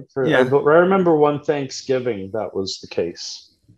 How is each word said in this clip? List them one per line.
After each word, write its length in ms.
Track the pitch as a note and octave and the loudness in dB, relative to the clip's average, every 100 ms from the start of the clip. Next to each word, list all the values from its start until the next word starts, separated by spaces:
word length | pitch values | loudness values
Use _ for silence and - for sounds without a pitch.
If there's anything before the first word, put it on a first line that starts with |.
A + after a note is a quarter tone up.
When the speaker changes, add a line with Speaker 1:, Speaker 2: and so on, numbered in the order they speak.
| - | -8
Speaker 1:
For, 140 | C3+ C3 | -4 0
Speaker 2:
Yeah. 120 | C3+ | 2
Speaker 1:
I, 20 | |
I 320 | B2+ C#3 C#3+ E3 | 4 2 4 4
remember 360 | F3+ G3 F3 D3+ | 4 2 2 4
one 260 | D3 C#3+ | 2 0
Thanksgiving 880 | D3+ D3 C3 - - C3 B2 G2+ F#2+ | -2 -4 -6 -8 -4 -2 -2 -6 -8
that 200 | A2 G2 | -8 -6
was 260 | F#2+ F#2+ - | -6 -8 -10
the 60 | - | -8
case. 680 | - E2+ - - - - _ _ | -4 -4 -6 -14 -16 -20 _ _